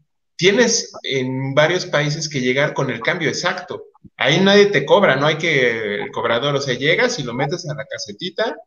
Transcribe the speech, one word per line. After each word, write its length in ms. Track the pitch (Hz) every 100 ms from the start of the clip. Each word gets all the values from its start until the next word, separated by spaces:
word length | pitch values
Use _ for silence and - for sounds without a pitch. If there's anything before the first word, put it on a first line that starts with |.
| _ _ _ -
tienes 560 | 180 240 240 - - -
en 500 | - 135 127 131 135
varios 320 | 139 156 180 175
países 420 | 147 147 156 151
que 100 | 147
llegar 340 | 123 127 143
con 160 | - 135
el 100 | 113
cambio 260 | - 175 151
exacto. 600 | 107 175 190 - 107 - _ - -
Ahí 240 | 123 165
nadie 260 | 190 202 202
te 200 | 202 147
cobra, 300 | 180 185 135
no 100 | 147
hay 100 | 156
que, 580 | 170 147 123 113 107 104
el 60 | 104
cobrador, 420 | 117 113 117 143 139
o 40 |
sea, 120 | 131 120
llegas 400 | 139 185 247 -
y 60 |
lo 100 | 123
metes 340 | 120 147 175 160
a 60 |
la 120 | - 110
casetita 720 | 117 - 101 175 - 226 -